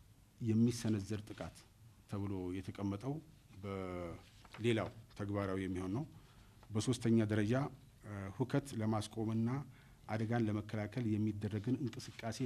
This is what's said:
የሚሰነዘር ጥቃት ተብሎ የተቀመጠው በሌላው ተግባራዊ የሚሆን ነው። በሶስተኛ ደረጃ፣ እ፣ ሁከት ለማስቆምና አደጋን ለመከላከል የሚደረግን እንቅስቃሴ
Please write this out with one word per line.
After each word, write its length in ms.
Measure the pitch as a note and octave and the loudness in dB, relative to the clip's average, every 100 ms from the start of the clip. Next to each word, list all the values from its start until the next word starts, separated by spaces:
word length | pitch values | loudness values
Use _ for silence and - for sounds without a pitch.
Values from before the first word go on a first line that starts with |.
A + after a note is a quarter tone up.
| - - - - | -20 -20 -20 -4
የሚሰነዘር 800 | A#2 A2 A#2+ A#2+ A2+ G#2 G2 G#2 | 2 6 6 4 2 2 0 -4
ጥቃት 340 | - - E2 - - - - - - | -6 -10 -10 -12 -20 -20 -20 -20 -8
ተብሎ 260 | G2+ G2+ G2 F2+ | -4 -2 -2 -2
የተቀመጠው 600 | F#2+ F#2+ - G2+ G2+ C3 D#3 - - - G#2 | -4 -6 -4 -2 0 -2 -4 -8 -18 -20 -10
በሌላው 1300 | G2 G2 F#2 F2 F2 E2 - - - - A2+ A2+ F2 - - | -6 -4 -4 -4 -6 -8 -14 -20 -18 -2 2 2 0 -6 -14
ተግባራዊ 480 | - G2+ G2+ G2 F#2+ | -6 -2 0 0 0
የሚሆን 320 | F#2+ F#2 F#2 | 0 -2 -2
ነው። 120 | A2+ D#3+ - - - - - - | -2 -4 -10 -20 -20 -20 -20 -4
በሶስተኛ 480 | G#2+ C3 A#2+ A#2 A2+ G#2+ | 0 2 2 6 6 6
ደረጃ፣ 280 | G#2+ G#2 B2+ C#3+ - - - | 4 4 2 0 -6 -18 -18
እ፣ 100 | G#2 G2+ G2 | -12 -8 -6
ሁከት 340 | G2 B2+ C#3+ - | -2 0 0 0
ለማስቆምና 760 | A2+ G#2+ G#2+ - A2+ A2 A2+ A2+ C3+ C#3+ - - - - | 0 2 2 0 -2 0 2 2 0 -4 -12 -20 -16 -4
አደጋን 360 | A2 A2 A#2+ | -2 2 2
ለመከላከል 600 | G#2+ G#2 G#2 A2 G#2+ C3 A2+ | 2 2 -2 -4 -2 -2 2
የሚደረግን 680 | G#2+ G#2+ G#2 G#2 G#2 A2+ C3 | 2 2 0 -2 -2 0 0
እንቅስቃሴ 600 | B2+ C3 - - A2+ A2 | -2 -6 -10 -8 -6 -2